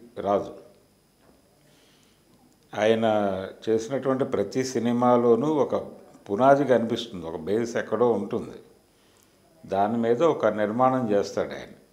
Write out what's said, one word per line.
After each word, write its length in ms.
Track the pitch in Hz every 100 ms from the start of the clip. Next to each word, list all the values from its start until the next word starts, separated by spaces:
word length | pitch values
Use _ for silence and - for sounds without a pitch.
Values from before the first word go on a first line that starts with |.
| - -
రాదు. 360 | 98 101 - - - _ _ _ _ _ _ _ _ _ _ _ _ _ _ _ _ _ _ _ _ 104
ఆయన 260 | 107 113 113 107 101 95 95 - -
చేసినటువంటి 560 | 110 113 135 135 131
ప్రతి 400 | 127 95 101 131
సినిమాలోనూ 840 | 127 120 117 120 123 123 120 113 147
ఒక 300 | 151 123 95 - - - - -
పునాది 340 | 101 135 139
కనిపిస్తుంది, 640 | 131 120 113 120 - 90 82
ఒక 100 | 82
బేస్ 400 | 80 110 117 117
ఎక్కడో 360 | - 107 120
ఉంటుంది. 440 | 104 101 113 - - - _ _ _ _ _ _ _ _ _ -
దాని 300 | 95 104 117
మీద 240 | 113 120
ఒక 240 | 165 - 110
నిర్మాణం 640 | 104 104 113 131 131 117
చేస్తాడు 400 | 101 98 - 87
ఆయన. 220 | - - - _